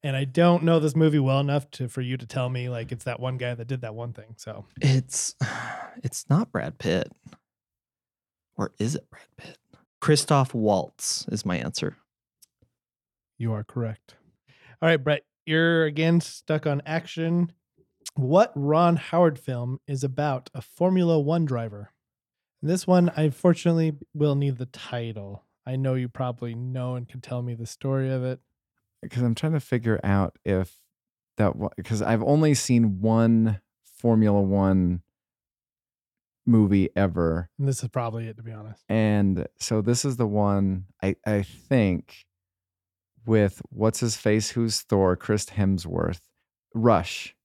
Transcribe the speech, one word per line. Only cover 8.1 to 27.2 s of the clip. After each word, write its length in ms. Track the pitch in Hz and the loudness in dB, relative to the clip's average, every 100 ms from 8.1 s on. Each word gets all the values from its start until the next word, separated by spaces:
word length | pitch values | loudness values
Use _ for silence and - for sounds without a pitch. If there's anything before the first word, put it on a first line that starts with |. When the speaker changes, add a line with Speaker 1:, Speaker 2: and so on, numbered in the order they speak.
| _ _ _ _ - | _ _ _ _ -8
Speaker 2:
Or 160 | 98 _ | -8 _
is 160 | 110 | -6
it 140 | 147 _ | -6 _
Brad 160 | - _ - | -20 _ -20
Pitt? 220 | - - _ _ _ _ | -20 -20 _ _ _ _
Christoph 540 | - 151 - 143 127 | 2 2 4 2 2
Waltz 720 | 120 107 98 - _ - - - | 0 0 0 -2 _ -8 -6 -6
is 140 | 104 | -6
my 120 | - 87 | -4 -4
answer. 380 | 60 - - - _ _ _ _ _ _ _ _ _ _ _ _ _ _ | -4 -6 -8 -10 _ _ _ _ _ _ _ _ _ _ _ _ _ _
Speaker 1:
You 140 | 117 | -6
are 120 | 107 | -6
correct. 520 | 110 127 113 110 _ _ _ _ _ _ _ - | -8 -8 -8 -10 _ _ _ _ _ _ _ -2
All 60 | 165 | 2
right, 80 | 160 | 2
Brett, 220 | 135 147 _ _ - | 2 -2 _ _ -2
you're 380 | 156 165 165 | 2 4 2
again 360 | 160 147 160 170 | 0 0 2 2
stuck 460 | - - - 156 151 | 0 -14 -4 -2 0
on 160 | 143 151 | -4 -4
action. 680 | 160 165 - 165 175 170 - _ _ _ _ - | -6 -6 -6 -2 -2 -2 -6 _ _ _ _ -12
What 380 | - 131 170 233 | -6 2 4 4
Ron 420 | - 143 156 175 170 | 0 0 4 4 2
Howard 420 | - 165 175 135 | 0 2 2 2
film 400 | - 123 123 135 - | -8 -6 -6 -8 -8
is 160 | 139 | -4
about 460 | 139 131 147 127 - | -4 -2 -2 -4 -8
a 60 | 135 | -16
Formula 560 | - - 180 185 175 160 | -16 -2 0 2 4 2
One 240 | 143 170 156 | 2 0 0
driver? 440 | 120 117 104 104 _ _ _ _ _ _ _ | -2 -6 -10 -18 _ _ _ _ _ _ _
And 80 | 147 | -2
this 160 | 180 - | -2 4
one, 240 | 180 175 - | 4 4 2
I 140 | 156 | -2
fortunately 640 | 131 180 165 175 165 160 147 - | 2 2 4 2 2 0 -2 -12
will 200 | 147 147 | -2 0
need 220 | 143 143 123 | 2 -2 -4
the 80 | 127 | -10
title. 760 | - - 120 117 107 98 101 _ _ - | -12 -10 -8 -8 -10 -12 -16 _ _ -8
I 100 | 131 | -4
know 180 | 135 | -2
you 140 | 131 123 | -2 -4
probably 460 | - 127 120 120 | -4 -6 -4 -8
know 420 | 117 123 127 127 127 | -8 -8 -6 -6 -6
and 120 | 120 | -10
can 120 | 127 | -16